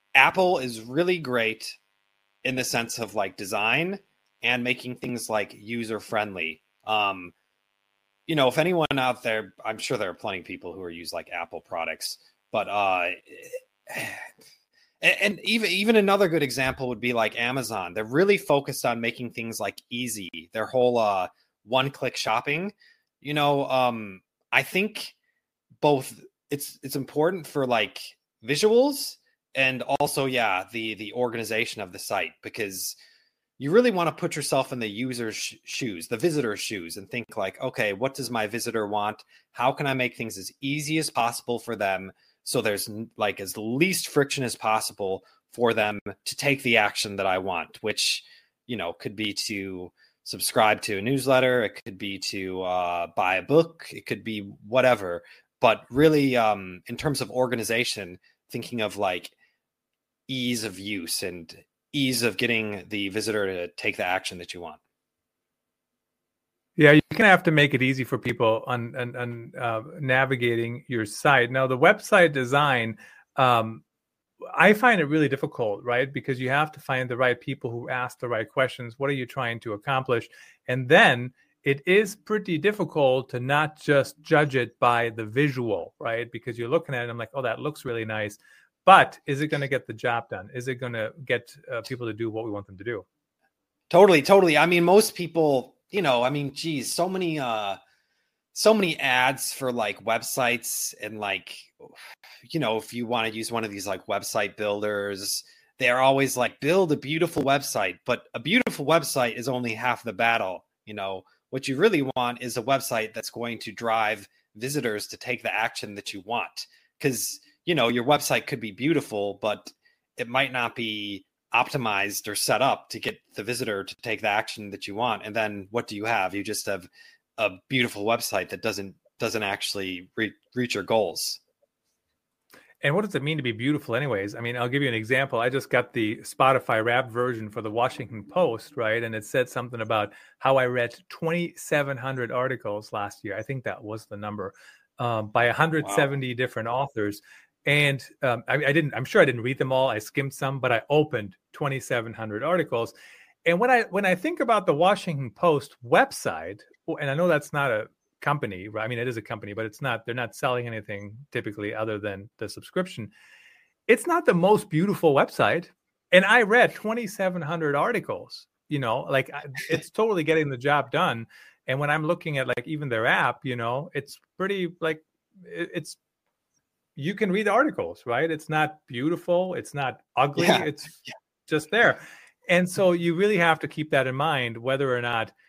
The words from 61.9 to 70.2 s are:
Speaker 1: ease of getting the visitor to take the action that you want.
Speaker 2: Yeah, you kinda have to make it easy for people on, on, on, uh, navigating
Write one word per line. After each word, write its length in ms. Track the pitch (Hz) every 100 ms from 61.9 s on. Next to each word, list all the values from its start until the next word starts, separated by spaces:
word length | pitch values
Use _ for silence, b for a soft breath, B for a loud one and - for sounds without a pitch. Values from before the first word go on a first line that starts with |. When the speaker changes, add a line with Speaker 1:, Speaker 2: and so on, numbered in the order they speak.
Speaker 1:
ease 300 | 147 131 123
of 140 | 117 98
getting 480 | 120 113 110 104 90
the 220 | 107 98
visitor 360 | 101 107 107 98
to 200 | 92 87
take 240 | - 110 104
the 80 | 92
action 320 | 92 - 90
that 160 | 87
you 80 | 90
want. 180 | 85 73 _ _ _ _ _ _ _ _ _ _ _ _ _ _ _ _ _ _ _ -
Speaker 2:
Yeah, 180 | 147
you 80 | 151 -
kinda 180 | - 214
have 140 | 185
to 80 | 175
make 220 | 156 143
it 80 | 131
easy 220 | 131 131
for 140 | 120 123
people 460 | 123 117 113 110 -
on, 300 | 123 117 131
on, 200 | 120 127
on, 360 | 120 120 117 -
uh, 220 | 120 113 120 -
navigating 840 | 139 127